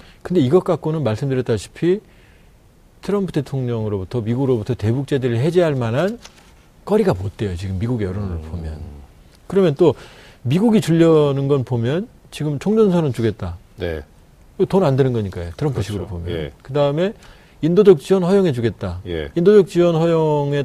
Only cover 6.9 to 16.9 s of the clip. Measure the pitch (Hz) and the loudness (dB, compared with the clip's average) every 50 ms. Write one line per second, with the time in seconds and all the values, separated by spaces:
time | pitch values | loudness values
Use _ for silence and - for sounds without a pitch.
6.9 | 202 220 220 185 147 90 98 98 - - 113 98 87 85 98 95 95 90 110 117 | 0 2 2 2 0 0 -4 -8 -6 -6 -4 -4 -4 -6 -6 -6 -4 -4 -2 -2
7.9 | 127 113 104 92 92 104 101 95 87 82 78 78 85 85 78 78 78 76 73 - | -2 -2 -2 -4 -4 -6 -6 -6 -8 -8 -8 -10 -10 -10 -8 -10 -10 -10 -12 -14
8.9 | - - - - - - - - - - - - - 196 190 165 139 - 180 151 | -16 -18 -20 -20 -20 -20 -20 -20 -20 -20 -12 -2 0 2 2 2 2 4 2 2
9.9 | 117 - - - - - - - - - - 120 139 185 214 240 214 208 - 151 | 2 0 -8 -20 -20 -20 -20 -20 -20 -8 -4 -2 0 2 2 4 4 2 2 2
10.9 | 165 165 165 165 165 151 147 143 135 139 139 139 147 139 120 - 127 117 113 120 | 2 4 6 6 6 6 4 2 0 0 0 0 0 0 0 -2 -2 -2 -2 -2
11.9 | 143 175 220 - - - - - - - 147 151 147 135 - 190 214 220 220 202 | -2 -2 -4 -8 -14 -20 -20 -18 -10 -6 -6 -4 -4 -4 -2 0 2 4 4 4
12.9 | 175 175 160 143 117 - 113 110 98 - 101 87 85 - - - - - - 87 | 4 2 0 0 -2 0 -2 -2 -2 -4 -8 -10 -10 -12 -16 -20 -12 -8 -6 -6
13.9 | 80 76 - - _ - - _ - - - - - - 190 - - 196 190 147 | -6 -8 -10 -14 _ -20 -20 _ -20 -20 -20 -14 -4 -4 -2 0 2 2 2 2
14.9 | 135 127 139 131 123 113 104 95 87 92 85 85 85 - 143 156 127 - 104 98 | 2 2 2 2 0 -2 -4 -4 -6 -8 -10 -10 -6 -4 -4 -2 -2 -2 -4 -4
15.9 | 104 98 90 82 90 85 85 87 87 82 76 71 - - - - 131 143 143 143 | -6 -8 -8 -8 -10 -8 -8 -6 -6 -6 -6 -8 -10 -16 -14 -4 -2 0 0 2